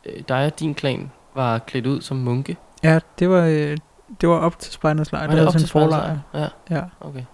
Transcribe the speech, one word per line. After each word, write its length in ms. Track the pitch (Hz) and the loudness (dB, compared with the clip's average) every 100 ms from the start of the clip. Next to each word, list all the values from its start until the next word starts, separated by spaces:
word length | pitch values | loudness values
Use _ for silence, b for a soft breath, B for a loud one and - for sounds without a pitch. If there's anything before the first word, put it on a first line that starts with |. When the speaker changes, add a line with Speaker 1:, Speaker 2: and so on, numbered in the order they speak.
Speaker 1:
øh, 180 | - - - | -14 -14 -4
dig 180 | 131 147 | 0 0
og 140 | - | -2
din 140 | 156 | -6
klan 360 | 143 139 123 139 - _ | -2 -4 -4 -8 -18 _
var 240 | 135 123 113 | -4 0 -2
klædt 280 | - 131 123 | -4 -4 -4
ud 140 | 139 | -4
som 160 | - 135 | -6 -6
munke. 400 | 123 123 139 175 - - | -2 -4 -4 -12 -14 0
Speaker 2:
Ja, 160 | 160 160 - - | 2 2 0 -2
det 100 | 180 | 2
var, 120 | 185 | 4
øh, 320 | 165 156 147 151 _ _ _ - | 4 0 -2 -6 _ _ _ 0
det 80 | 170 | 2
var 60 | 165 | 4
op 200 | 165 - | 2 -2
til 140 | - | -16
spejdernes 400 | - 156 151 156 | -2 0 0 -2
lejr. 100 | - | -4
Speaker 1:
Var 40 | 151 | 0
Speaker 2:
Det 100 | 160 | 4
Speaker 1:
det 40 | |
Speaker 2:
var 40 | 160 | 4
Speaker 1:
op 60 | |
Speaker 2:
sådan 60 | 160 | 4
Speaker 1:
til 60 | |
Speaker 2:
en 40 | 151 | 2
Speaker 1:
spejdernes 260 | 151 156 | 4 4
Speaker 2:
forlejr. 240 | 156 - 156 - | 2 -2 -6 -8
Speaker 1:
lejr? 160 | - 151 - - | -6 -6 -8 -6
Ja. 60 | 160 | -6
Speaker 2:
Ja. 60 | 180 _ | -6 _
Speaker 1:
Okay. 240 | 147 135 123 | -14 -14 -14